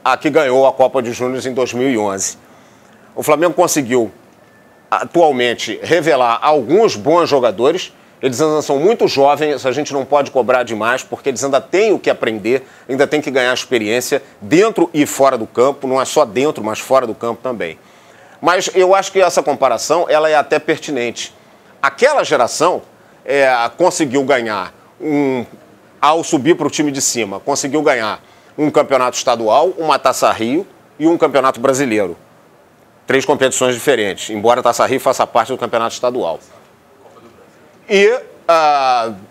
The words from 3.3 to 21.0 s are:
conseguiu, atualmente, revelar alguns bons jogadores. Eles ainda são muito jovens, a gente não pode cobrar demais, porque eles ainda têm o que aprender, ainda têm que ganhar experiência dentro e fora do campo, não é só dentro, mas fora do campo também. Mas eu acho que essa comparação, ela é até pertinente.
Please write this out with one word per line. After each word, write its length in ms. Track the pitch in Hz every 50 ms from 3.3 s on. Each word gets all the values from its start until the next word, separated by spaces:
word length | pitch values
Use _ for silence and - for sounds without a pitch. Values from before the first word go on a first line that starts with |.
| 151 147 170 175 156
conseguiu, 580 | - 175 156 - 160 135 110 127 123 117 98 - - _ _ _ _ _ _ _ _ _ _ _ _ _ _
atualmente, 920 | - 95 120 131 - 170 175 151 139 123 123 120 110 - - 117 104 - 101
revelar 560 | 104 151 180 147 160 151 131 123 120 117 117 -
alguns 520 | 147 156 151 117 110 156 208 226 180 -
bons 340 | 107 98 139 160 175 165 139
jogadores. 640 | 143 135 120 113 98 92 123 143 175 185 - - - _ _ _ _ _ -
Eles 180 | 135 123 131
ainda 220 | 156 156 151 151 143
são 160 | - 143 139
muito 280 | 151 202 233 - 226
jovens, 600 | 180 - 139 139 139 147 135 156 151 143 127 120
a 60 | 135 123
gente 200 | 143 147 - 135
não 100 | 139 131
pode 280 | 131 143 143 139 -
cobrar 320 | - 139 113 107 127 127 123
demais, 400 | 117 117 104 107 117 127 131 -
porque 260 | - 120 - - 139
eles 160 | 131 110 135
ainda 160 | 139 135 131
têm 320 | 127 - - 180 220 220 180
o 60 | -
que 100 | - 143
aprender, 580 | 123 - 139 120 110 107 95 113 127 131 127 - - - - -
ainda 180 | 135 131 143
têm 140 | 123 147 151
que 100 | 143 151
ganhar 220 | 127 135 123 127 127
experiência 680 | 123 - - 131 117 107 104 110 127 120 - 147 131 - - - _
dentro 480 | 101 104 139 170 208 226 - - 170 - -
e 100 | 151 147
fora 320 | - - - 139 135 131
do 100 | 120 110
campo, 400 | 104 - 113 120 139 139 - -
não 140 | 131 131 131
é 40 | 127
só 200 | - - 156 147
dentro, 400 | 117 92 123 135 151 147 - 104
mas 160 | 110 107 -
fora 260 | - - 131 131 127
do 80 | 110 104
campo 260 | - - 117 113 - -
também. 360 | 131 123 101 90 82 78 - _ _ _ _ _ - - - - - - -
Mas 300 | - 160 175 190 180 - -
eu 200 | 185 180 180 190
acho 180 | 196 185 - -
que 80 | 190
essa 220 | 185 175 - 190 147
comparação, 640 | 147 143 - 135 127 117 110 - - 151 175 170 -
ela 220 | 143 151 156 156
é 40 | 156
até 240 | 147 139 - 156 147
pertinente. 760 | - - 156 135 - - 147 123